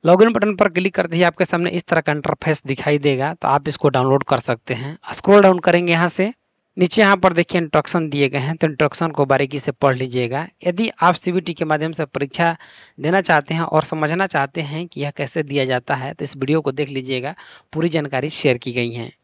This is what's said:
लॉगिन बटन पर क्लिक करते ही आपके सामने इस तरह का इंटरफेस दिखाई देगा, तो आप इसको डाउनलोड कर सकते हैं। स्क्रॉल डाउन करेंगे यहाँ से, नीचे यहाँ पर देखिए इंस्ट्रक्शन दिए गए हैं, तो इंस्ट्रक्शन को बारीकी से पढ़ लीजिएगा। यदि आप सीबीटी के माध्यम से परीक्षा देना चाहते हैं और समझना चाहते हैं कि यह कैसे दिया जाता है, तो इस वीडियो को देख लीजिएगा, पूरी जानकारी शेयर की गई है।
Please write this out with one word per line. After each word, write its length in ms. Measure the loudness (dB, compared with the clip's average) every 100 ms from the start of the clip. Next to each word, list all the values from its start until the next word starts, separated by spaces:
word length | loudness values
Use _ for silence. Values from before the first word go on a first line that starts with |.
लॉगिन 280 | 6 6 6
बटन 220 | 4 0 2
पर 120 | 2
क्लिक 260 | 2 -2
करते 220 | -2 -2 2
ही 60 |
आपके 220 | 0 2
सामने 260 | -2 0 -2
इस 140 | -4
तरह 160 | -2 -2
का 120 | 0
इंटरफेस 480 | -2 -2 -4 -2 -4 -4
दिखाई 320 | -6 -2 0
देगा, 340 | 0 0 -2
तो 140 | -4 -2
आप 200 | 0 -2
इसको 200 | 0 0
डाउनलोड 360 | 2 2 0
कर 140 | 2 -2
सकते 360 | 0 -6 -6
हैं। 240 | -8 -8 -14 -14
स्क्रॉल 300 | -8 4 6
डाउन 160 | 8 4
करेंगे 340 | 2 2 2
यहाँ 160 | 2 0
से, 180 | 0 -4 -4 _ _ _ -2
नीचे 240 | 0 4
यहाँ 140 | 4 6
पर 160 | 4
देखिए 280 | 2 0 0
इंस्ट्रक्शन 480 | 2 0 0 -2 -2
दिए 180 | 0 0
गए 100 | 0
हैं, 180 | -4 -2
तो 100 | -2
इंस्ट्रक्शन 440 | 0 -2 0 -4
को 160 | 0 2
बारीकी 320 | 2 0 -4
से 140 | -6
पढ़ 240 | 0 0 0
लीजिएगा। 500 | -2 -4 -2 -4 -8 _ -6
यदि 240 | -2 -4 0
आप 120 | 0
सीबीटी 400 | 2 -2 -4 -4
के 100 | -6
माध्यम 280 | -2 -2 -2
से 120 | -6
परीक्षा 520 | -8 -6 -6 0 -2 -2 -12 -20 -20 -8
देना 220 | 0 0
चाहते 340 | 2 0 2
हैं 80 | -4
और 220 | 0 0
समझना 420 | 0 -2 -2 -2 -2
चाहते 340 | -2 -4 -4
हैं 260 | -8 -8 -10
कि 140 | -8
यह 100 | -8
कैसे 320 | -6 -8 -6
दिया 220 | -4 -2
जाता 300 | 0 -2 -2
है, 200 | -6 -6
तो 100 | -10
इस 120 | -12 -8
वीडियो 240 | -2 0
को 120 | 0
देख 160 | -4 -6
लीजिएगा, 460 | -6 -6 -6 -6 -12 -20 -20 _
पूरी 160 | -4 -2
जानकारी 420 | -2 -2 -4 -4
शेयर 280 | -2 0 0
की 140 | -2
गई 200 | -4 -4
है। 200 | -6 -12 _